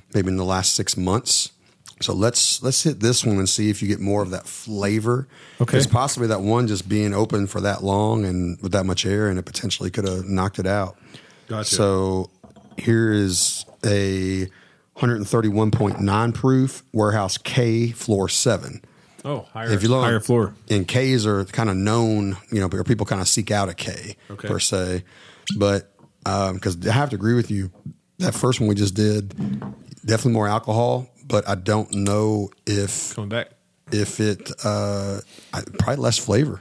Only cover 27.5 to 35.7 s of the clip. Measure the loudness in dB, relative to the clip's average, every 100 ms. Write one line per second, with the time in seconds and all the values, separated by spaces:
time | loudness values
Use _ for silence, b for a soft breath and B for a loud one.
27.5 | -2 -4 -10 -18 -18 _ -4 -4 0 0
28.5 | 2 2 2 0 2 2 0 -4 -6 -6
29.5 | -6 -8 -14 -20 -10 -2 0 2 2 2
30.5 | 0 0 2 2 0 -4 _ -2 0 0
31.5 | -2 0 0 0 -2 0 2 2 0 -2
32.5 | -6 -2 -2 -2 -4 -8 -8 -6 -6 -6
33.5 | _ _ _ -4 -2 -2 0 0 -2 -8
34.5 | -6 -4 -2 -2 -2 -4 -8 -10 B B
35.5 | -10 -6